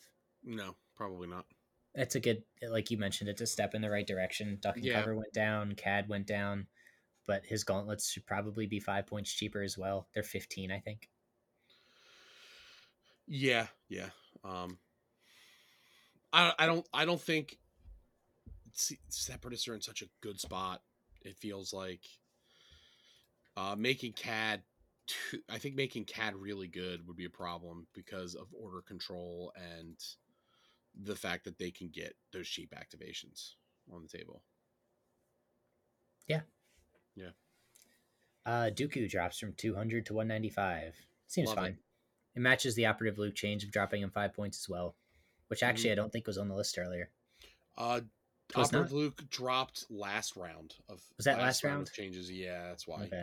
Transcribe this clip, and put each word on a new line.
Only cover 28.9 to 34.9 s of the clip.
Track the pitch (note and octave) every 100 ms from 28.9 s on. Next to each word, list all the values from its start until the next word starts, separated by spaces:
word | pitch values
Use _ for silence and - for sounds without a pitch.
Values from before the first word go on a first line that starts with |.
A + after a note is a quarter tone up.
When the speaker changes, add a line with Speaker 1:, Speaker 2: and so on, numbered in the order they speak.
| F#2 - F2+ F2 F2 F2+ - F2 E2+
Speaker 1:
and | E2 E2+ - - _ _ _ _ _ _ _ -
the | G2+ G#2
fact | F#2+ F2
that | - F2
they | F2+
can | - F2+
get | E2 E2 - _
those | - F2+
cheap | - D#2
activations | D2 - D#2+ D2+ - - - - - _ _ -
on | F2
the | D#2+
table. | E2+ E2 - _ _ _ _ _